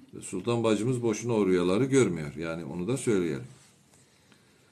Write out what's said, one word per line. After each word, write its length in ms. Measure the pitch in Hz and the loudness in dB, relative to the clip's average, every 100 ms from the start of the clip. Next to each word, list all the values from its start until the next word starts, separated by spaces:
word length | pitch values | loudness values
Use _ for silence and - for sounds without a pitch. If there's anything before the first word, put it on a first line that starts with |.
| - - | -20 -18
Sultan 420 | - 95 113 117 | -10 -6 -2 0
bacımız 400 | 113 104 117 123 | 2 2 0 0
boşuna 300 | 117 107 117 | 0 -2 0
o 140 | 110 95 | 2 4
rüyaları 380 | 92 87 101 135 | 4 4 2 4
görmüyor. 500 | 135 107 82 73 71 | 4 4 0 -6 -8
Yani 300 | 82 82 76 | -6 -6 -8
onu 220 | 87 90 | -6 -4
da 100 | 131 | -2
söyleyelim. 460 | - 101 85 67 64 - - _ _ _ _ _ _ _ _ _ _ | 0 0 0 -4 -8 -18 -20 _ _ _ _ _ _ _ _ _ _